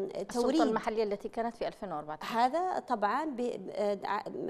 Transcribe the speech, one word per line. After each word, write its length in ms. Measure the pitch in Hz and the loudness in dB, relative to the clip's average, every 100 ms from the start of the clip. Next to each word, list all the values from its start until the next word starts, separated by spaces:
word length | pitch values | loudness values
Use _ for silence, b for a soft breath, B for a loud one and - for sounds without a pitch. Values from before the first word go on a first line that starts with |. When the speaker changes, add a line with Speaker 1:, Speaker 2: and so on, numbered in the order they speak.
| 196 - | -2 -4
Speaker 1:
السلطة 260 | 202 240 | -2 2
Speaker 2:
توريد 200 | 247 302 | 4 6
Speaker 1:
المحلية 420 | 294 220 233 220 | 6 4 0 0
التي 260 | 214 202 220 | 0 0 -4
كانت 280 | - 226 226 | -4 -4 -2
في 100 | 160 | -6
ألفين 240 | - 214 | -4 -6
وأربعتاشر. 420 | 156 151 156 - | -6 -6 -8 -2
Speaker 2:
هذا 460 | 226 247 302 370 - | 2 4 4 0 -2
طبعًا 460 | - 240 202 240 320 | -2 0 2 0 -2
ب-، 440 | 247 247 - 185 | -2 -2 -4 -6
آه، 220 | - 208 | -2 0
دع-، 280 | 202 - 208 - - - | 0 -2 -4 -4 -6 -6